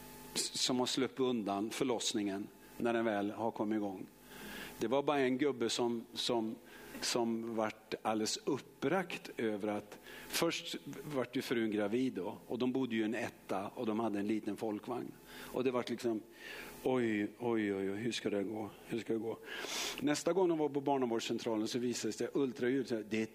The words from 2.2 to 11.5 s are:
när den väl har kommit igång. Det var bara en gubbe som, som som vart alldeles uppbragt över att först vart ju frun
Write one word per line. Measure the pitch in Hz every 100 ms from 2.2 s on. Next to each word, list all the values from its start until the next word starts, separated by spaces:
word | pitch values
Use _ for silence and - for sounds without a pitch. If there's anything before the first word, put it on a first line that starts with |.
| 101 98 - - - -
när | 117
den | 117
väl | 113 101 101
har | - 110
kommit | - 107 107
igång. | 101 95 - - - - - - - -
Det | 113
var | 139
bara | 143 143
en | 127 127
gubbe | 147 120 113
som, | - 120 117 -
som | - - 120 110 - - - - -
som | - 127 117 113 113 110
vart | 107 - - -
alldeles | 110 110 107 -
uppbragt | - 135 - - 139 185 - - - -
över | 113 107 107
att | 104 - - - - -
först | - 170 - - - 147 - 151
vart | 139 117 135
ju |
frun | -